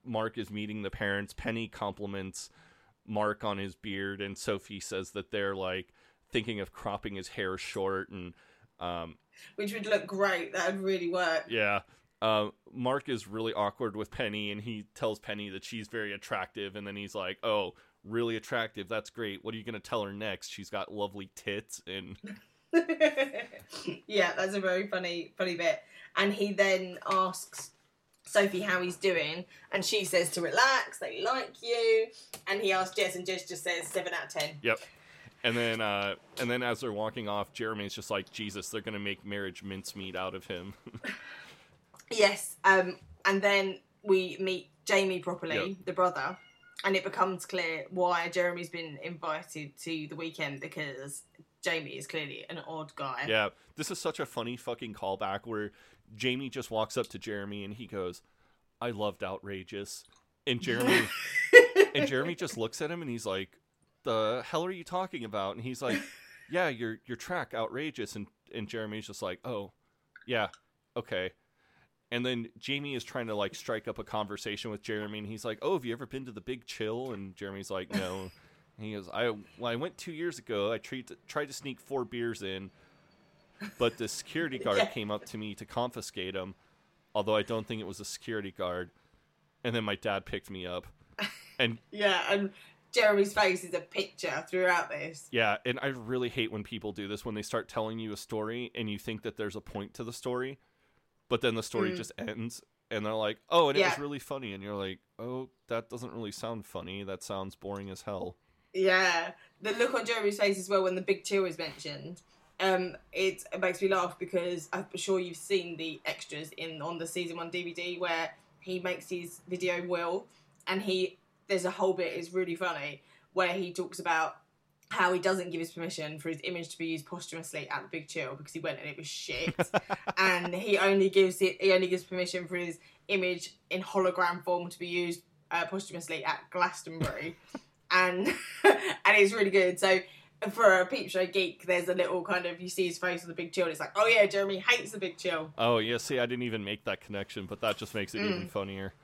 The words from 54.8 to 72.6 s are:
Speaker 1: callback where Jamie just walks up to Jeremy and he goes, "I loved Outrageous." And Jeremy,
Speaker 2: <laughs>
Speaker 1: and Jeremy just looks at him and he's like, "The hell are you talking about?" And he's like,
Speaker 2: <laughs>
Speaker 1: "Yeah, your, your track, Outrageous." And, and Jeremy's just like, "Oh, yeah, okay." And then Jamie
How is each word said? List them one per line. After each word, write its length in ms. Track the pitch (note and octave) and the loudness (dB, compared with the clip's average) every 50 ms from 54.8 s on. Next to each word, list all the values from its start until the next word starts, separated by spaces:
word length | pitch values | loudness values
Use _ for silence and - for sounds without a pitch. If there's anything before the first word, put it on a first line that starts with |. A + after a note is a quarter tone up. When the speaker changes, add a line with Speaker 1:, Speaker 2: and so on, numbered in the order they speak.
| B2+ A2+ G2+ | -6 -10 -8
Speaker 1:
callback 540 | - - G2 F#2+ F#2+ G#2+ F#2+ G2 G2+ - | -4 -2 -2 -2 -2 -2 -2 -2 -4 -4
where 240 | A#2 A2 G#2 G#2 G2+ _ - - - - _ _ _ A2 | -4 -4 -4 -4 -4 _ -14 -20 -20 -20 _ _ _ -8
Jamie 340 | G#2+ G#2+ B2+ B2+ C3 C#3 B2+ | -2 0 0 0 0 -4 -6
just 180 | - C3+ A#2 - | -6 -8 -6 -2
walks 280 | A2+ A2 A2 - - | 0 0 0 2 0
up 100 | B2+ A2+ | -2 -2
to 100 | - - | -2 -6
Jeremy 460 | G2+ - A2 G#2 G2+ G2 G2+ G#2 G#2 G2+ | -10 -6 -4 -4 -4 -4 -6 -8 -8 -8
and 100 | G2 G#2 | -10 -10
he 140 | A#2+ A#2+ | -12 -12
goes, 340 | F#2 A2 G2 F2+ F2+ F2 - _ _ _ _ _ _ _ _ _ _ _ _ | -8 -4 -4 -4 -4 -4 -8 _ _ _ _ _ _ _ _ _ _ _ _
"I 120 | A#2+ A#2+ | -4 -4
loved 320 | A#2 G2+ G#2+ G#2 F#2 _ G#2 | -2 0 0 -2 0 _ -4
Outrageous." 800 | F#2 G2 - - G2+ G2+ F#2+ F#2 - G#2+ G2+ G2+ - - - - _ _ _ _ _ _ _ _ | -4 -4 -6 -6 -8 -8 -8 -8 -8 -8 -8 -8 -8 -10 -14 -14 _ _ _ _ _ _ _ _
And 160 | C#3+ B2 A#2+ | -2 0 0
Jeremy, 460 | - - A#2 - - - - A#2+ A2+ G#2 - - - - - - - | 2 0 2 4 6 6 6 6 6 2 -4 -6 -6 0 0 0 2
Speaker 2:
<laughs> 480 | - - A#4+ B4 A#4+ - F#4+ G4+ - - | 12 12 12 12 12 8 8 6 8 6
Speaker 1:
and 120 | - - | 2 2
Jeremy 280 | - C#3 B2+ D3 E3+ F3 | 4 2 0 0 0 -2
just 220 | - F3 D3 - | -2 -4 -4 -2
looks 220 | A#2 A2 A2 - - | -2 -2 -2 -2 -4
at 100 | D#3+ D3+ | -4 -4
him 100 | E3+ F3 | -4 -6
and 80 | E3 C3+ | -6 -6
he's 160 | A#2 A#2 A#2 | -6 -4 -2
like, 320 | G#2+ F#2+ F#2+ F#2+ - _ _ _ _ _ _ _ _ _ _ _ | -2 -2 -2 -4 -6 _ _ _ _ _ _ _ _ _ _ _
"The 400 | C3+ A2+ A2 A2 G#2+ A#2+ B2+ A2 | 0 2 2 2 2 2 0 -2
hell 200 | - - D#3 E3+ | -2 -2 -2 -2
are 60 | F#3 | -2
you 120 | F#3+ F3 E3 | -6 -8 -8
talking 400 | - F3+ F3+ F#3+ F3+ - C#3 A#2 | -4 -2 -2 -2 -2 -6 -8 -8
about?" 320 | G#2+ G#2 G#2 G2 G2 F#2 | -4 -2 -2 -2 -2 -4
And 80 | G2+ A2+ | -4 -6
he's 180 | B2+ B2+ A#2+ | -6 -6 -2
like, 180 | C#3 B2+ - - - - - - - | 0 0 0 0 -2 -8 -14 -18 -20
Speaker 2:
<laughs> 260 | - - - - - | -20 -20 -20 -12 -2
Speaker 1:
"Yeah, 160 | C#3 F3+ F#3 | 0 2 2
your, 320 | D#3 C3 A2+ A#2 A2+ A2+ - _ | 2 0 -2 -4 -4 -4 -6 _
your 120 | - A#2+ | -10 -10
track, 380 | - - - F3+ F3 B2+ - - | -8 -6 -4 -4 -4 -4 -2 -2
Outrageous." 600 | A2+ A2+ - E2+ C3 D3+ D#3 - - G#2+ - - | -2 -2 -2 -2 -4 -6 -6 -4 -6 -8 -6 -6
And, 120 | A2 G2+ - _ _ _ _ - | -10 -10 -10 _ _ _ _ -8
and 140 | A#2 G#2+ | -8 -8
Jeremy's 400 | G2+ - A2+ A2 G#2+ G#2+ A2 G#2+ | -6 -4 -6 -4 -4 -6 -8 -8
just 160 | - G2+ - - | -10 -8 -6 -6
like, 160 | F#2 F#2 - - | -6 -6 -6 -6
"Oh, 280 | B2+ A#2+ G#2 G2+ F#2 _ _ _ _ _ _ _ _ _ - - | -6 -6 -6 -6 -10 _ _ _ _ _ _ _ _ _ -18 -6
yeah, 220 | A#2+ B2 A2+ G#2 F#2+ - - _ _ _ _ _ _ _ | -2 0 0 0 0 -4 -12 _ _ _ _ _ _ _
okay." 360 | A#2+ - - - F2+ F#2 F2+ - _ _ _ _ _ _ _ _ _ _ _ _ _ _ _ | -8 -6 -4 -4 -2 -2 -4 -6 _ _ _ _ _ _ _ _ _ _ _ _ _ _ _
And 120 | A#2+ A#2+ A#2+ | -4 -2 0
then 260 | B2+ B2+ A#2+ A2+ - _ | 0 -2 -2 -4 -8 _
Jamie 340 | - | -12